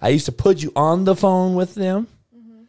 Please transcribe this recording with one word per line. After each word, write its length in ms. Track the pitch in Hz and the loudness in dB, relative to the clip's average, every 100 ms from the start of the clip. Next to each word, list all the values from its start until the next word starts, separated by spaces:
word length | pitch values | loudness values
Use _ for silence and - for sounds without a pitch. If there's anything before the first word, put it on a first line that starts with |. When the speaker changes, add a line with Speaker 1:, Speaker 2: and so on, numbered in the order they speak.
Speaker 1:
I 60 | 110 | 0
used 180 | 143 - | 0 -2
to 60 | |
put 300 | 127 196 185 | -2 2 2
you 100 | 147 - | -2 0
on 280 | 151 170 | 0 2
the 100 | 190 190 | 0 2
phone 380 | 202 185 185 | 2 2 0
with 200 | 180 180 | 0 -4
them. 340 | 208 190 196 233 _ _ 240 | -4 -4 -4 -6 _ _ _
Speaker 2:
Mm-hmm. 260 | 226 220 | -20 -20